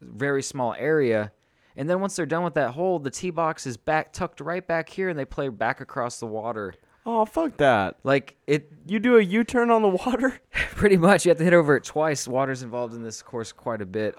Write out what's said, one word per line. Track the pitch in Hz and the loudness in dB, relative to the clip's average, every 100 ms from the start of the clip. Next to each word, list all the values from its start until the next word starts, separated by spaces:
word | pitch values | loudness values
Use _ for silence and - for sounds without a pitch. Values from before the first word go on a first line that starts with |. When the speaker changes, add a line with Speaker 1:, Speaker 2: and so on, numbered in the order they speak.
Speaker 1:
very | 123 110 139 139 | -20 -8 -4 -2
small | 135 139 120 - | -4 -6 -6 -4
area. | 139 156 127 110 104 - _ _ _ - | 0 2 2 2 -2 -10 _ _ _ -10
And | 147 | -4
then | 185 | -2
once | 196 196 | -2 -4
they're | 147 | -4
done | 165 | -2
with | 175 156 | -2 -2
that | 127 | -2
hole, | 135 185 175 | -2 -2 -2
the | 139 | -4
tee | - 185 | -6 -6
box | 165 160 156 135 | -4 -4 -4 -10
is | 113 | -8
back, | - 156 - | -4 -2 -4
tucked | - 180 - | -8 -8 -8
right | 147 180 180 | -8 -8 -4
back | 165 160 | -4 -4
here, | - 190 | -6 -4
and | 156 | -4
they | 131 | -6
play | - 139 | -6 -6
back | 104 113 135 | -2 -4 -4
across | 135 135 120 - | -8 -6 -6 -6
the | 117 | -8
water. | 110 110 110 98 - _ _ 226 | -6 -6 -6 -8 -12 _ _ -4
Speaker 2:
Oh, | 226 220 | -2 0
fuck | - 320 - | -2 -4 2
that. | 139 110 92 - | 4 4 2 -4
Speaker 1:
Like, | 131 139 - _ - | 0 0 0 _ -2
it | 147 147 - 160 | -2 -2 -18 -6
Speaker 2:
You | 214 | -2
do | 240 233 | 6 6
a | |
U-turn | 190 214 233 247 233 | 6 2 0 0 2
on | 226 | 4
the | 208 | 4
water? | 180 247 240 262 - | 2 0 0 -2 -4
<laughs> | _ | _
Speaker 1:
<laughs> | |
Pretty | - - - 208 190 | -8 -6 0 4 6
much. | 170 190 180 | 6 6 6
You | |
have | 165 | 4
to | |
hit | 175 | 6
over | 175 147 135 | 6 6 2
it | - | 0
twice. | 151 156 139 - | -2 -2 -2 -4
Water's | 127 135 127 | -2 -2 -4
involved | 123 120 120 | -8 -8 -8
in | 117 | -8
this | 113 104 | -12 -14
course | - 120 110 | -12 -10 -10
quite | - 127 110 | -10 -8 -6
a | 95 | -6
bit. | 104 107 | -4 -4